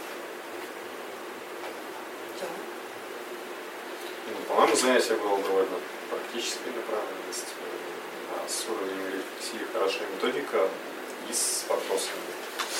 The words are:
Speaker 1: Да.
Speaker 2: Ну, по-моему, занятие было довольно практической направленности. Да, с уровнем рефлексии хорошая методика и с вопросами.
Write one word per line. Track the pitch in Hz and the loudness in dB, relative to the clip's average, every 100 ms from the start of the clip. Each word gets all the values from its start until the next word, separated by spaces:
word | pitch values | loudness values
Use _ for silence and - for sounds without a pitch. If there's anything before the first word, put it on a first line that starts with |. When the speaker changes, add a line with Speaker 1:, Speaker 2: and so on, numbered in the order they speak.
| - - - - - - - - - - - - - - - - - - - - - - - - | -6 -8 -8 -8 -8 -8 -8 -8 -8 -8 -8 -8 -8 -8 -8 -8 -6 -6 -8 -8 -8 -8 -8 -4
Speaker 1:
Да. | - - - - - - - - - - - - - - - - - - - | -4 -4 -6 -6 -8 -8 -8 -8 -6 -8 -8 -8 -8 -8 -8 -6 -6 -6 -4
Speaker 2:
Ну, | - - | -2 4
по-моему, | 123 113 110 | 8 8 10
занятие | 127 123 104 107 | 8 8 8 4
было | 104 98 | 4 4
довольно | 98 95 92 90 - - - | 6 6 6 2 -4 -6 -4
практической | 95 - 117 - - 120 | -4 -2 -2 0 -2 -2
направленности. | 117 - 107 - 95 - - - - - - - - - 69 - | -2 0 0 0 -4 -4 -4 -4 -6 -6 -6 -6 -6 -6 -6 -4
Да, | - 85 | -4 -2
с | - 87 | -2 -2
уровнем | 90 95 95 95 | 0 0 -2 -2
рефлексии | 95 - - - 110 95 | -2 -4 -6 -6 -4 -2
хорошая | - 98 - - | 2 2 2 0
методика | 95 - - - 90 95 - - - - - - | 0 2 2 2 4 4 2 -6 -6 -6 -6 -2
и | |
с | - - - - | 0 2 2 2
вопросами. | - - 98 - - - - - - - | 2 2 2 0 -2 -4 -6 -6 -4 -2